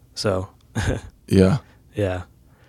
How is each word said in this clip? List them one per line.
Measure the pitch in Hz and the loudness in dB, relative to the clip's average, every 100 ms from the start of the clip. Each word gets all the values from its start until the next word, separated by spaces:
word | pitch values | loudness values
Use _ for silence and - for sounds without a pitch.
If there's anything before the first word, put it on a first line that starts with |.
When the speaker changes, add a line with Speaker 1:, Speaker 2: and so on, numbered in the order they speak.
| _ - | _ -8
Speaker 1:
So, | 110 92 95 - _ - | -4 -4 -6 -14 _ -6
<laughs> | 82 - - - - | -4 -4 -8 -16 2
Speaker 2:
Yeah. | 98 95 127 - - - - | 4 4 2 -4 -20 -14 -6
Speaker 1:
yeah. | 98 92 - _ _ _ | -4 -4 -10 _ _ _